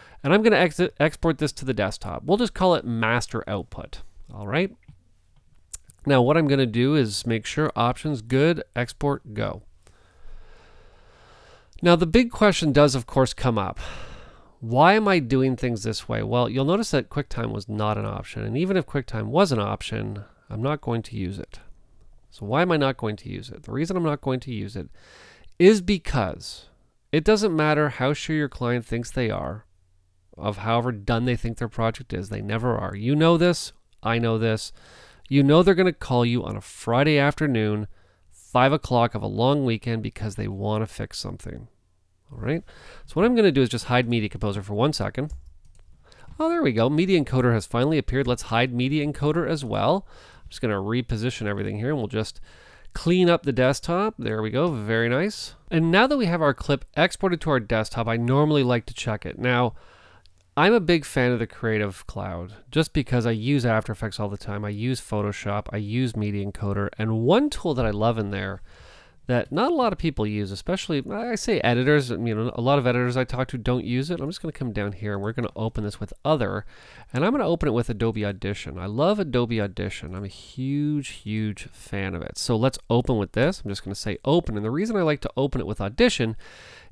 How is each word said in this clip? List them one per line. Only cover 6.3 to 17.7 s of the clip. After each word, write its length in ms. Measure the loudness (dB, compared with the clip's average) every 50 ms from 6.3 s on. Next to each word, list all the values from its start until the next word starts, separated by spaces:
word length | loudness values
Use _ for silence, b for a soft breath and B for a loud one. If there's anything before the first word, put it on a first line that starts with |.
| 4
I'm 100 | 4 4
gonna 180 | 4 4 2 2
do 300 | 2 2 2 2 4 4
is 320 | 2 2 0 -2 -4 -2
make 180 | -2 -2 -2 -4
sure 260 | -4 -2 -2 -2 0 0
options 460 | 0 0 0 -2 -2 -4 -6 -6 -6
good, 420 | -4 0 2 4 4 4 2 0 -4 -6 -4
export, 580 | -4 -4 -4 -4 -4 -2 -2 -2 -4 -6 -10 -8
go. 280 | -6 -6 -6 -6 -10 -14 -20 -20 -20 -20 b b b b b b b b b b b b b b b b b b b b b b b b b b b b b b b b b b b b b b b
Now 140 | 4 6 6
the 120 | 6 6
big 240 | 6 6 4 4 4
question 400 | 2 4 4 4 4 4 2 4
does 240 | 6 6 6 6 4
of 100 | 0 -4
course 280 | 0 2 2 2 2 0
come 240 | -2 0 0 0
up. 220 | 0 -2 -4 -6 -8 B B B B B B B B B B B B B B B B
Why 340 | -6 0 4 6 6 8 6
am 140 | 6 4
I 120 | 4 2 2
doing 360 | 2 2 2 2 4 2 0
things 280 | 0 -2 -2 -2 -2 -4
this 260 | -4 -6 -6 -6 -4
way? 140 | -4 -4 -2
Well, 260 | 0 0 0 0 0
you'll 160 | 0 0 0
notice 260 | 2 2 0 0 0
that 180 | 0 -2 -2 -2
QuickTime 420 | -4 -6 -6 -4 -4 -6 -4 -4
was 180 | -6 -6 -8
not 280 | -6